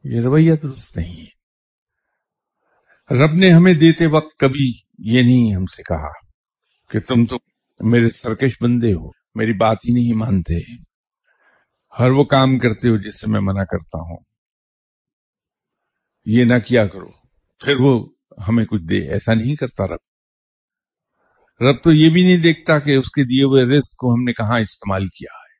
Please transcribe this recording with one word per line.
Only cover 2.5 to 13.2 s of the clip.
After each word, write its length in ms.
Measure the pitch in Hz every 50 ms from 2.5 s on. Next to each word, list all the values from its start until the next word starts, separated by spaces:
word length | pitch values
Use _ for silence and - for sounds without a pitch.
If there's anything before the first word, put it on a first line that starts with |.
| _ _ _ _ _ _ _ _ _ _ _ _
रब 220 | 135 123 143 156 156
ने 160 | 175 190 185
हमें 280 | 170 165 175 185 180 147
देते 280 | 160 165 156 - 170
वक्त 240 | 156 151 156 156 - _ _
कभी 460 | 151 135 135 143 135 127 117 - _ _ _ -
ये 220 | - 107 117 127
नहीं 340 | 123 120 127 123 117 110 101
हमसे 260 | 92 95 92 - -
कहा 300 | 98 - 87 78 73 73 76 - _ _ _ _ _ _ _ _ _ _ _ _ _ _
कि 100 | - 160
"तुम 260 | - - 131 117 117
तो 120 | 110 123 123 _ _ _ _ _ _ _ _
मेरे 260 | 98 113 120 120 117 117
सरकश 500 | - - - 117 110 - 135 131 - _
बंदे 300 | 123 120 123 120 117 113
हो, 200 | 95 82 78 73 - _ _ _ _
मेरी 160 | 110 110 110
बात 260 | 110 95 113 107 110 - -
ही 100 | 120 120
नहीं 200 | 123 120 120 113
मानते, 400 | 110 113 120 95 92 82 - 85 85 - - 120 - - _ _ _ _ _ _ _ _ _ _ _ _ _ _ _ _ _ _ _ _ _ -
हर 160 | - 123 127
वो 140 | 131 139 143
काम 340 | - 143 135 131 131 131 123
करते 300 | 120 120 104 - - 120
हो 100 | 113 104
जिससे 280 | 98 107 - -